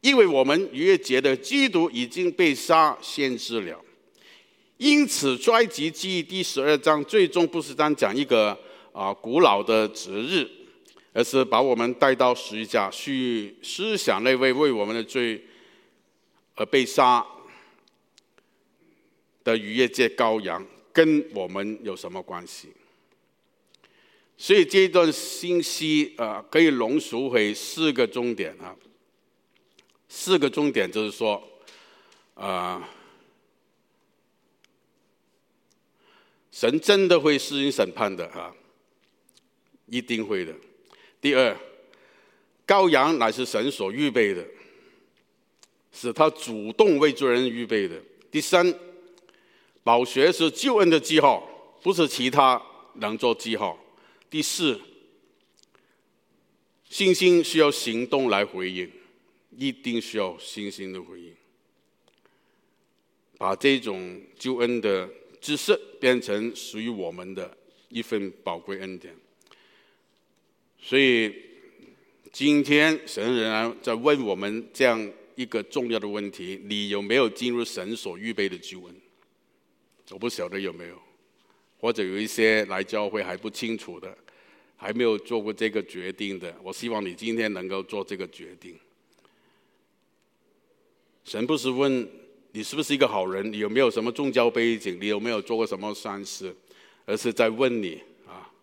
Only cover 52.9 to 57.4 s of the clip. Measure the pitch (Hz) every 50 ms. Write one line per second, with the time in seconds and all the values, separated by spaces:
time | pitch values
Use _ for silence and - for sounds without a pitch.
52.9 | _ - 107 104 107 113 - 120 113 113 - 113 113 104 107 92 82 - - _
53.9 | _ _ _ _ _ _ _ _ - 156 147 - - - 175 147 120 101 - -
54.9 | - - _ _ _ _ _ _ _ _ _ _ _ _ _ _ _ _ _ _
55.9 | _ _ _ _ _ _ _ _ _ _ _ _ _ _ _ _ _ _ _ _
56.9 | - - 196 190 180 - 190 180 175 170